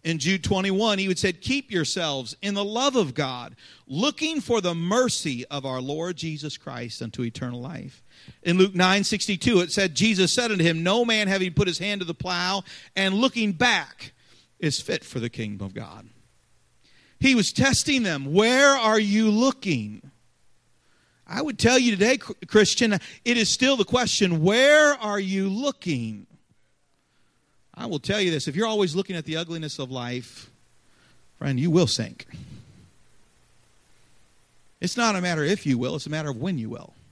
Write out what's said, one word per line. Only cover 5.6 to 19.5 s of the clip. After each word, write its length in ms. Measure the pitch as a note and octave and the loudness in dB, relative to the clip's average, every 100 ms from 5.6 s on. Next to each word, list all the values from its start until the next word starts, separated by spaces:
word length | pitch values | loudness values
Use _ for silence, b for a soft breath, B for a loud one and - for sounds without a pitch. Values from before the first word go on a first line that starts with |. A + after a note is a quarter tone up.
| C3+ | -6
our 160 | B2+ | -6
Lord 360 | C3 D3+ F3 E3 | -6 -6 -6 -6
Jesus 380 | D#3+ D3+ D3 - | -8 -8 -10 -12
Christ 460 | - B2 A#2+ - | -14 -12 -12 -10
unto 220 | A#2 - | -12 -6
eternal 360 | A#2+ - B2 A#2+ | -8 -6 -10 -10
life." 440 | B2 - C#3 - - B B B | -12 -12 -14 -18 -20 B B B
In 140 | F3 F3+ | 0 4
Luke 180 | G3 F#3 | 4 4
nine 280 | F#3 G3+ | 4 4
sixty-two, 580 | G3 G#3 - F#3 A#3+ G3+ | 2 -2 -2 0 2 2
it 100 | F3 | 2
said, 240 | - F#3+ C#3 | 0 0 2
Jesus 380 | A3 F#3+ F3+ | 2 4 2
said 180 | - A#3+ | 2 0
unto 120 | G3+ | 2
him, 200 | E3 E3 | 2 2
"No 200 | E3+ A3+ | 0 2
man 240 | A#3 A3 G3+ | 2 0 0
having 260 | G3 F#3 | 0 0
put 140 | D#3 F#3+ | 0 0
his 120 | E3+ | -2
hand 220 | G3 G3+ | -6 -6
to 40 | F3 | -8
the 80 | |
plow 500 | E3 F3+ F3 F3+ G3 - B B - | -8 -6 -4 -2 -4 -6 B B -2
and 200 | G3 G3 | 0 2
looking 380 | C4 A#3+ G#3+ | 2 2 -2
back 580 | D#3+ A#3+ G3 D3 - - _ b b b _ | 2 2 2 -4 -16 -20 _ b b b _
is 220 | D#3 - | -4 -4
fit 220 | - C#3+ | -6 -8
for 160 | - B2+ | -6 -8
the 100 | A#2 | -8
kingdom 360 | - G#2+ G2+ G2 | -8 -10 -8 -10
of 80 | |
God." 340 | F#2+ E2+ F#2+ A2+ - _ _ _ _ _ _ b b b b | -12 -16 -18 -20 -20 _ _ _ _ _ _ b b b b
He 160 | C4+ B3 | 4 4
was 160 | F3+ | 2
testing 520 | - C4+ B3 - C4+ | 2 2 2 0 0
them. 300 | G#3 D3 C#3 | 0 -4 2
"Where 420 | E3+ A3 B3+ C#4+ C4+ | 4 4 6 6 6
are 240 | A3 A3 | 4 4
you 300 | G#3 G#3 A3 | 4 4 4
looking?" 800 | G#3+ C4 | 4 2